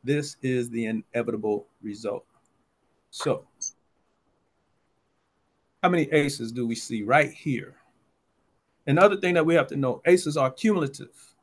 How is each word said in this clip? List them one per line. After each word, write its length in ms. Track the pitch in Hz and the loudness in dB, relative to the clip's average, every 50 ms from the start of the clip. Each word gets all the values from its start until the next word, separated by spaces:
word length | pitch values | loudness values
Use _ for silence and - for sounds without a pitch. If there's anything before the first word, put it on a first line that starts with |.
| - | -2
This 340 | 123 143 147 147 147 - _ | -2 -2 -2 -2 -6 -12 _
is 280 | - 131 127 127 120 120 | -4 -2 -2 -2 -2 -4
the 160 | 117 117 113 | -6 -6 -4
inevitable 800 | 110 110 107 - _ - 120 117 117 110 107 107 107 104 101 - _ _ _ | -4 -4 -6 -8 _ -6 -4 -4 -4 -6 -4 -2 -2 -4 -4 -6 _ _ _
result. 440 | - 107 104 101 117 104 104 - _ _ _ _ _ _ _ _ _ _ _ _ _ _ _ _ _ _ | -12 -12 -12 -8 -8 -8 -8 -8 _ _ _ _ _ _ _ _ _ _ _ _ _ _ _ _ _ _
So, 340 | - - - 151 - - - _ _ _ - - _ _ _ _ _ _ _ _ _ _ _ _ _ _ _ _ _ _ _ _ _ _ _ _ _ _ _ _ _ _ _ _ _ _ _ _ _ _ _ _ _ _ - | -14 -6 -4 -4 -4 -4 -6 _ _ _ -16 -16 _ _ _ _ _ _ _ _ _ _ _ _ _ _ _ _ _ _ _ _ _ _ _ _ _ _ _ _ _ _ _ _ _ _ _ _ _ _ _ _ _ _ 0
how 60 | 180 | 2
many 220 | 180 170 151 - | 2 2 0 2
aces 400 | 156 151 143 139 139 - 117 110 | 2 2 2 0 -4 -6 -10 -8
do 140 | 117 123 120 | -6 -4 -4
we 100 | 117 113 | -4 -4
see 280 | - - - 123 110 104 | -6 -6 -8 -6 -6 0
right 280 | 104 131 156 147 135 | 2 2 2 2 2
here? 440 | - - - 156 131 110 - - - _ _ _ _ _ _ _ _ _ _ _ _ _ _ _ _ _ _ _ _ _ _ | -4 -8 -6 -4 -4 -4 -6 -12 -20 _ _ _ _ _ _ _ _ _ _ _ _ _ _ _ _ _ _ _ _ _ _
Another 300 | 143 139 170 190 208 202 | 0 4 6 6 6 4
thing 180 | 202 202 180 180 | 2 0 2 2
that 100 | 170 156 | 4 4
we 80 | 165 170 | 4 4
have 140 | 170 - | 4 4
to 80 | 175 160 | 2 -2
know, 260 | 143 135 127 120 - _ | -2 -2 -2 -4 0 _
aces 320 | 170 180 180 - 156 147 | 4 4 6 4 0 0
are 120 | 156 131 131 | 0 0 0
cumulative. 840 | 131 - - 220 208 175 151 139 135 - - - _ - - _ _ _ | -2 0 0 2 2 2 0 -4 -6 -12 -18 -18 _ -20 -20 _ _ _